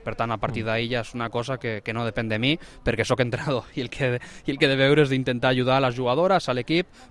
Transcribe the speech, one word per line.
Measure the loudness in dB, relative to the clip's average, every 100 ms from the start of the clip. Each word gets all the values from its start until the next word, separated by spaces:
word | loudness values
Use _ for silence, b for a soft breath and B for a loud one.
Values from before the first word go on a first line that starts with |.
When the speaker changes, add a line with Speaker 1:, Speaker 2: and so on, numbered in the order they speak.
Speaker 1:
Per | -6
tant, | -4 -2
a | -2
partir | -4 -4
Speaker 2:
Mm. | -2
Speaker 1:
d'ahí | -2 -2
ja | -4
és | -4
una | -6 -4
cosa | -4 -4 -6
que, | -6 -6
que | -6
no | -4
depèn | -4 -4 -4
de | 0
mi, | 0 0 B B
perquè | -2 0 0
sóc | 0
entrenador | 0 -2 -2 -4 -4 -8
i |
el | -8
que, | -4 -2 -2 B B
i | -6
el | 2
que | 2
he |
de | 4
veure | 6 6
és | 4
d'intentar | 2 0 0 2
ajudar | 2 4 4
a | 2
les | 0
jugadores, | 0 2 4 2 2
a |
l'equip, | -2 0 0 0 B B